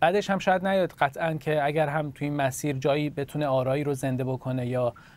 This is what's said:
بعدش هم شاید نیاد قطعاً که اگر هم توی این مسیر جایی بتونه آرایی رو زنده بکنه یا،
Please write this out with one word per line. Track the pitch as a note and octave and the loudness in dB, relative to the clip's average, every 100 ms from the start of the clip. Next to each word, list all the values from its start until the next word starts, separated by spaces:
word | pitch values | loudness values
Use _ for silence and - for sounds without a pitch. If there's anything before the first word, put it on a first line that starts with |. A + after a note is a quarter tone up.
بعدش | D#3+ G3+ G3 | 2 2 0
هم | F#3+ | 0
شاید | - F#3 F#3+ | 2 2 2
نیاد | G3 E3+ | 2 0
قطعاً | - C#3+ C#3 E3 | 0 -2 0 -4
که | D#3 D#3+ D3+ | -2 0 0
اگر | C#3+ D3+ D3+ | 2 2 0
هم | D3+ D3+ | 0 -4
توی | C3 D3 | -4 -4
این | D3 | 0
مسیر | C3+ - D3+ C3+ | 0 0 -4 0
جایی | C#3+ D3 D3 | 2 2 0
بتونه | C#3+ C#3 D3+ D3 | -4 -6 -2 0
آرایی | C3 B2+ C3+ | 2 2 0
رو | C#3+ | 0
زنده | C3+ C#3 B2+ | -2 -2 -2
بکنه | C3 B2 C3 B2+ B2 | -2 -4 -4 -4 -2
یا، | B2+ B2 - - | 0 -2 -4 -12